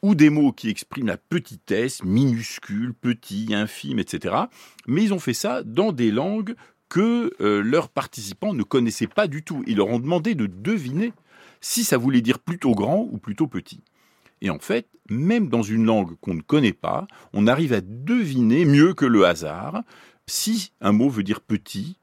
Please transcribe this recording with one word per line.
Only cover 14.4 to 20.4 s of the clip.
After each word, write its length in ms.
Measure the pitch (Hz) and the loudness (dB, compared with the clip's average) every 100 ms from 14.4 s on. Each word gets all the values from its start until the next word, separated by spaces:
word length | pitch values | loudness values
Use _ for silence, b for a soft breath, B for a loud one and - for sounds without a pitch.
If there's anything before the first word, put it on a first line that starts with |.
Et 100 | 98 | -4
en 100 | 80 | -4
fait, 260 | - 226 226 _ _ | -2 -4 -4 _ _
même 400 | 113 160 233 185 | -2 2 2 2
dans 140 | 120 | 0
une 220 | 104 110 | 0 2
langue 300 | 110 110 92 82 | 2 2 0 -6
qu'on 140 | - | -6
ne 80 | 85 | -6
connaît 300 | - 147 123 | 0 2 2
pas, 360 | 87 82 - 202 B B | 0 -4 -4 -6 B B
on 160 | 101 104 | 2 4
arrive 240 | 160 160 | 4 2
à 80 | 113 | 0
deviner 840 | 92 113 143 247 190 131 113 131 | -2 -12 -2 0 0 2 4 4
mieux 300 | 170 143 165 | 6 6 6
que 120 | 180 127 | 4 2
le 180 | 113 | 6
hasard 580 | 92 82 80 80 117 190 240 b b b - | 4 4 -4 -8 -8 -10 -10 b b b -10
si 440 | - | -6